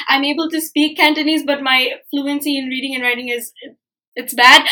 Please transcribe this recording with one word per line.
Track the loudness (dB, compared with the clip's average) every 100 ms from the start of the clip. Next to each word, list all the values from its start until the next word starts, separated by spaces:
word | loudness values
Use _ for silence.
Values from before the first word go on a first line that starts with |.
| 0
I'm | 0
able | 0 -2 -4
to | -4
speak | -4 0 0 2
Cantonese, | 2 2 0 -2
but | -2 -2
my | 0 0 0 -6 -8
fluency | -6 -4 -4 -2 -4
in | -4
reading | -6 -6
and | -4
writing | -2 -4 -4
is, | -8 -8 -16 -20 -20 _ _ _
it's | -12 -6
bad. | 4 8 8 6